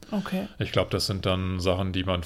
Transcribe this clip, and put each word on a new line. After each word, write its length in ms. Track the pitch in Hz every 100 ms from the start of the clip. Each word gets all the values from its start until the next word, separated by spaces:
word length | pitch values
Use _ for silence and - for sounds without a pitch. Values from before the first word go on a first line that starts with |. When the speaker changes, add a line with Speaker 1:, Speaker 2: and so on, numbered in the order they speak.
| -
Speaker 1:
Okay. 360 | 208 196 185 202 -
Speaker 2:
Ich 140 | 101
glaub, 160 | - 90
das 160 | 98 -
sind 200 | 95 95
dann 360 | 92 92 92
Sachen, 320 | 90 90 95
die 100 | 90
man 180 | 90 87